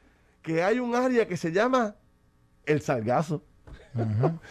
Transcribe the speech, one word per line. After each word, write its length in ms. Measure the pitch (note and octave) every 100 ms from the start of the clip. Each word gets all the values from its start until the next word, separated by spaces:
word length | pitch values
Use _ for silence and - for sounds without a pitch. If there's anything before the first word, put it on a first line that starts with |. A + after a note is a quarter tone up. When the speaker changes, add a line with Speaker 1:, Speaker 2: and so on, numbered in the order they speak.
| _ _ _ _
Speaker 1:
que 200 | D#3+ D#3+
hay 180 | F#3 B3
un 140 | A#3+
área 320 | A#3+ B3+ A#3+ G3+
que 100 | F3
se 140 | E3
llama 460 | F3+ B3 C4 A3+ - _ _ _ _ _ _ -
el 140 | D3+
sargazo." 600 | - B2+ G#2+ C3+ D3+ G2+ - - - - -
Speaker 2:
Ujú. 440 | A#2+ A2 G#2+ D3 E3 -